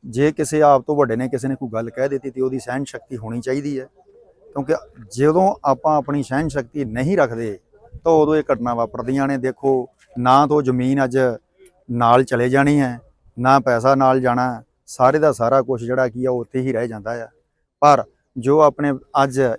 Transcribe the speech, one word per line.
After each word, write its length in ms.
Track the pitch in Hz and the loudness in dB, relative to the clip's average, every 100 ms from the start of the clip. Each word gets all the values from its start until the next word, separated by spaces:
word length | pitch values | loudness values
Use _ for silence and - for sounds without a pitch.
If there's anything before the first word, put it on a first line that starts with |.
| - | -10
ਜੇ 260 | 117 143 | 0 0
ਕਿਸੇ 300 | 156 151 151 | 0 -4 2
ਆਪ 200 | 151 135 | 4 4
ਤੋਂ 140 | 123 147 | 2 0
ਵੱਡੇ 200 | 135 113 | 0 0
ਨੇ 140 | 127 | -4
ਕਿਸੇ 180 | 127 131 | -4 -4
ਨੇ 80 | 135 | -6
ਕੋਈ 140 | 127 | -6
ਗੱਲ 200 | 110 117 | -8 -8
ਕਹਿ 200 | 117 135 | -6 -4
ਦਿੱਤੀ 220 | 139 135 | -4 -8
ਤੇ 100 | 127 | -4
ਉਹਦੀ 180 | 131 131 | -4 -4
ਸਹਿਣ 240 | - 127 | -6 -8
ਸ਼ਕਤੀ 340 | 139 120 _ 123 | -8 -12 _ -14
ਹੋਣੀ 240 | 110 120 | -10 -8
ਚਾਹੀਦੀ 380 | 120 139 147 135 | -6 -6 -4 -8
ਹੈ, 60 | 127 _ _ _ _ _ _ | -12 _ _ _ _ _ _
ਕਿਉਂਕਿ 260 | 139 135 - - - 107 117 | -10 -4 -4 -4 -20 -14 0
ਜਦੋਂ 380 | 143 160 190 - 147 | 2 4 2 0 -2
ਆਪਾਂ 320 | 127 156 151 | 0 0 0
ਆਪਣੀ 260 | 135 143 | -2 -6
ਸਹਿਣ 240 | 139 135 160 | -4 -4 -2
ਸ਼ਕਤੀ 380 | 135 120 147 127 | -6 -8 -8 -6
ਨਹੀਂ 320 | 110 135 190 | -4 -2 2
ਰੱਖਦੇ 420 | 135 113 113 98 _ _ - - | 0 0 -8 -8 _ _ -20 -6
ਤਾਂ 80 | 165 | 0
ਉਦੋਂ 240 | 160 151 156 | 2 4 2
ਇਹ 80 | 147 | 0
ਘਟਨਾ 200 | 127 120 | -4 -2
ਵਾਪਰਦੀਆਂ 540 | 120 113 117 120 135 135 | -4 -6 -6 -4 -2 -2
ਨੇ। 100 | 139 | -2
ਦੇਖੋ, 520 | 127 123 139 131 120 _ _ - | -4 -2 0 0 -2 _ _ -4
ਨਾ 280 | 123 131 147 | 4 4 4
ਤਾਂ 80 | 151 | 2
ਉਹ 60 | |
ਜ਼ਮੀਨ 420 | 131 127 127 139 | 0 -2 0 0
ਅੱਜ 140 | 131 127 127 113 _ _ - _ - | 0 0 0 -2 _ _ -20 _ -8
ਨਾਲ 320 | 120 117 123 | 0 4 4
ਚਲੇ 260 | 131 120 123 | 4 0 0
ਜਾਣੀ 300 | 135 139 147 | 2 2 2
ਹੈ, 220 | 135 120 _ _ _ - | 0 -4 _ _ _ -4
ਨਾ 200 | 123 139 | 2 4
ਪੈਸਾ 360 | 127 117 127 135 | 4 0 2 2
ਨਾਲ 260 | 131 131 | 4 2
ਜਾਣਾ, 420 | 127 123 127 120 - _ _ | 0 0 -2 -6 -14 _ _
ਸਾਰੇ 340 | - 127 151 | 2 2 4
ਦਾ 120 | 151 | 2
ਸਾਰਾ 300 | 123 117 135 | 2 2 2
ਕੁਛ 220 | 123 123 | 0 -4
ਜਿਹੜਾ 260 | 117 127 131 | -4 -2 -2
ਕੀ 160 | 123 127 | -2 -4
ਆ 60 | |
ਉਹ 80 | 123 | -4
ਉੱਥੇ 220 | 117 131 | -6 -6
ਹੀ 120 | 127 | -4
ਰਹਿ 140 | 117 120 | -4 -6
ਜਾਂਦਾ 360 | 110 101 117 | -8 -10 -10
ਆ। 40 | 113 _ _ _ _ _ | -12 _ _ _ _ _
ਪਰ 240 | 147 139 - _ _ - | 4 4 0 _ _ -8
ਜੋ 220 | 120 151 | 0 4
ਆਪਣੇ 340 | 151 139 147 135 _ 147 | 4 2 -4 -4 _ 0
ਅੱਜ 180 | 139 131 131 | 0 0 -2